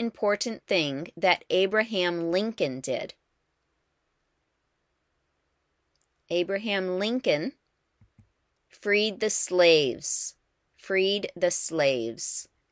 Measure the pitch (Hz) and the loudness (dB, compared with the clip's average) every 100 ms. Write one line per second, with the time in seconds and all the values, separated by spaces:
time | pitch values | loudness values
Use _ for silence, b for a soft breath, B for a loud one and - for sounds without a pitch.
0 | 233 - 208 202 233 226 - 190 147 135 | -4 -2 0 0 -2 -8 -2 0 0 -4
1 | 165 - 180 175 - 185 190 214 220 214 | -8 -2 2 2 2 0 2 0 0 0
2 | 180 175 165 180 220 220 151 131 131 123 | -2 -2 -2 -2 -2 -2 -4 -4 -6 -6
3 | - - _ _ _ _ _ _ _ _ | -6 -14 _ _ _ _ _ _ _ _
4 | _ _ _ _ _ _ _ _ _ _ | _ _ _ _ _ _ _ _ _ _
5 | _ _ _ _ _ _ _ _ _ _ | _ _ _ _ _ _ _ _ _ _
6 | _ _ - 175 175 196 220 202 185 185 | _ _ -4 -2 0 -2 -2 -2 -2 -2
7 | 208 247 226 147 185 - _ _ _ _ | -2 -2 0 0 -2 -10 _ _ _ _
8 | _ _ _ _ _ _ _ - 208 208 | _ _ _ _ _ _ _ -10 0 2
9 | 214 196 214 - - 180 170 160 139 113 | 2 0 -2 0 0 6 8 8 4 -2
10 | - - - - _ _ _ _ - 190 | -2 -2 -2 -8 _ _ _ _ -4 0
11 | 190 202 190 - 175 - - 160 143 131 | 0 0 -4 -2 -2 0 -2 2 2 2
12 | 113 110 - - - _ _ | -2 -6 -8 -8 -10 _ _